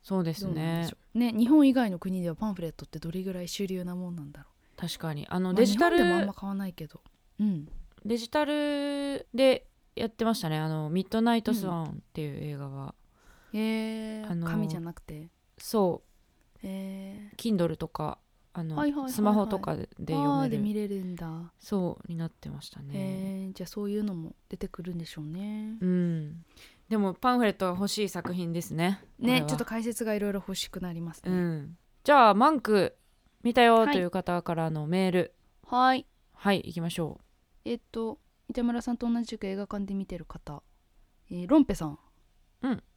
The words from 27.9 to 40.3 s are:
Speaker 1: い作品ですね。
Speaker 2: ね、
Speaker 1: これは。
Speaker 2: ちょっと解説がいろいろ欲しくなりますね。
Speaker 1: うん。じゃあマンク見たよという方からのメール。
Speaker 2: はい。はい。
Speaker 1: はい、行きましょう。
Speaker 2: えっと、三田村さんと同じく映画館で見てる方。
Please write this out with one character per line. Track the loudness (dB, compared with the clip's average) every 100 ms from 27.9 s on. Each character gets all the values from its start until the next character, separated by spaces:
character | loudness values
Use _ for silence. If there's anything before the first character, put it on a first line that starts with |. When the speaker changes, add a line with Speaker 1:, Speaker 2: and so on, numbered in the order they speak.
| 0
Speaker 1:
い | -2
作 | -4 -6
品 | -4 -2
で | -4
す | -4
ね。 | 0 0 0 -6 _
Speaker 2:
ね、 |
Speaker 1:
こ | 2
れ | 2
は。 | 2
Speaker 2:
ち |
ょ | -2
っ |
と |
解 | -2 -4
説 | -4 -4
が | -2
い | -2
ろ | -2
い |
ろ | -4
欲 | -6
し | -8 -8
く | -8
な | -8
り | -6
ま | -8
す | -10
ね。 | -2
Speaker 1:
う |
ん。 | 0 0 -2 -8 -16 _ _
じ | 6
ゃ | 10 10
あ |
マ | 8 6
ン | 4
ク | 4 4 4 -2 _ _ _ _
見 | 0
た | 6
よ | 8 8 6
と | 2
い |
う | 0
方 | -2 -2 -2
か | -2
ら | -2 -2
の | -2 0
メ | 0 2
ー |
ル。 | 2 0 _ _ _ -4
Speaker 2:
は | 4 4 4
い。 | -2 _ _
は | _ 2
い。 | 2
Speaker 1:
は |
い、 |
行 | 0
き | -6
ま | -6
し | -4
ょ | -6 -6
う。 | _ _ _ _ -6
Speaker 2:
え |
っ | -6 _
と、 | -6 -6 -8 _ _ _
三 |
田 | -2
村 | 0 0
さ | -2
ん | -4
と | 0
同 | -2
じ | -2 -6
く | -6
映 | -6
画 | -6
館 | -6
で | -4
見 | -4 -6
て | -10
る |
方。 | -12